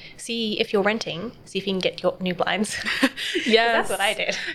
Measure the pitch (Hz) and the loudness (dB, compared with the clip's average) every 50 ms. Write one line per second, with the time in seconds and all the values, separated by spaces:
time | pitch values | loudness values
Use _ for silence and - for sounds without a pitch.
0 | - - - - - - 233 233 226 214 214 - 214 - - 208 - 202 214 233 | -16 -18 -16 -14 -8 -6 -4 -2 0 0 0 0 0 2 2 2 4 4 2 0
1 | - 170 156 165 196 240 - - - - - 190 180 202 190 190 180 170 - - | -2 -6 -6 -6 -8 -8 -10 -14 -12 -8 -6 -4 -2 0 0 0 0 0 0 0
2 | - 180 180 - 185 185 175 160 - - 175 190 214 - - - - 220 - - | 0 0 0 0 -2 -2 -2 0 0 0 0 0 0 -2 -2 -4 -4 -4 0 2
3 | - 247 - - - - - 339 - 262 220 220 233 233 226 - - - 202 185 | 0 0 0 -2 -6 -4 -4 -2 2 4 6 6 6 6 4 2 2 0 0 0
4 | 196 214 208 - 180 185 - - - - 330 | 2 2 2 0 -2 -2 -2 -4 -4 -6 -8